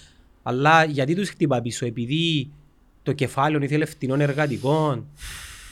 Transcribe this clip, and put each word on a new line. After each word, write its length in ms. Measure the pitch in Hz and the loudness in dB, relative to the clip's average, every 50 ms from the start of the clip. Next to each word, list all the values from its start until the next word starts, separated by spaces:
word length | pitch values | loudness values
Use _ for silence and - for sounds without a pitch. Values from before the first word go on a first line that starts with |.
| - - _ _ - _ _ _ - | -20 -20 _ _ -20 _ _ _ -6
αλλά 420 | 117 123 131 139 151 160 165 160 | -4 -2 2 4 6 6 6 6
γιατί 300 | 156 147 135 131 139 175 | 4 2 0 0 0 0
τους 140 | 190 202 - | 0 -2 -4
χτυπά 320 | - - 165 143 131 120 117 | -2 0 0 2 2 0 0
πίσω; 240 | 120 110 - 127 | -4 -6 -6 -6
Επειδή 640 | 120 113 120 117 120 143 160 170 170 160 147 123 - - - - - _ _ _ _ _ _ - | -6 -4 -6 -4 -2 0 0 2 2 0 0 -2 -4 -10 -20 -20 -20 _ _ _ _ _ _ -4
το 100 | 147 139 | -4 -2
κεφάλαιο 500 | 147 135 117 - 135 135 151 156 151 139 | -2 -2 -2 0 0 0 2 2 0 0
ήθελε 220 | 127 147 151 160 | 0 0 0 -2
φτηνών 360 | 156 - - - 123 131 143 | -2 -6 -6 -4 -2 0 2
εργατικών, 840 | 147 143 135 147 156 147 120 98 107 131 151 160 156 151 131 117 107 - - - - - - - - - - - - - | 2 2 2 0 0 -2 -2 -2 0 0 2 2 2 0 -2 -2 -6 -12 -16 -16 -14 -14 -14 -14 -16 -16 -18 -20 -20 -18